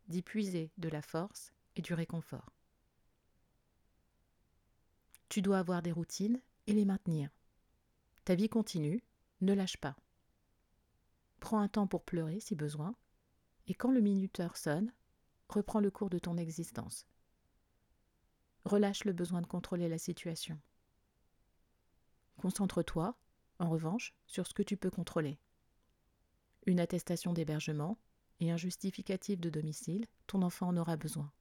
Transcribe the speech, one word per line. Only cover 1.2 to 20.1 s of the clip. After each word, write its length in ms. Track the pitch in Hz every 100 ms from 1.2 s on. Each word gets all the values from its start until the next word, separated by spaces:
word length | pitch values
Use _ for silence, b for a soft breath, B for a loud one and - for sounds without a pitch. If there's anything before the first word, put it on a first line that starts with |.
| 190 - - _ _ -
et 80 |
du 100 | 165
réconfort. 580 | 170 165 170 - 127 - _ _ _ _ _ _ _ _ _ _ _ _ _ _ _ _ _ _ _ _ _ _ _ _ _ _ - _
Tu 140 | 214
dois 160 | 190 196
avoir 240 | 175 180
des 80 | 170
routines 500 | 165 165 - 202 247 _ _ -
et 80 |
les 120 | 208 196
maintenir. 440 | 196 - 156 143 _ _ _ _ _ _ _ _ _ -
Ta 80 |
vie 160 | 180 214
continue, 540 | 226 214 170 147 214 _ _ _ _
ne 120 | 190
lâche 240 | 196 190 -
pas. 180 | 143 123 _ _ _ _ _ _ _ _ _ _ _ _ _ _
Prends 200 | - 220
un 80 | 202
temps 180 | 220 196
pour 160 | 175
pleurer 380 | - 170 160 185
si 160 | - 156
besoin, 400 | 147 151 160 240 _ _ _ _ _ _ -
et 80 | 180
quand 160 | 247
le 100 | 262
minuteur 560 | 208 196 190 - 175 -
sonne, 340 | 160 151 220 - _ _ _ _ _
reprends 340 | 208 202 214
le 100 | 202
cours 180 | - 202
de 80 | 175
ton 200 | 180 170
existence. 680 | 165 160 165 - 117 - - _ _ _ _ _ _ _ _ _ _ _ _ _ _ _ 202
Relâche 380 | 202 202 202
le 80 | 208
besoin 300 | 175 175 175
de 40 | 170
contrôler 440 | 180 - 175 170
la 80 | 165
situation. 600 | -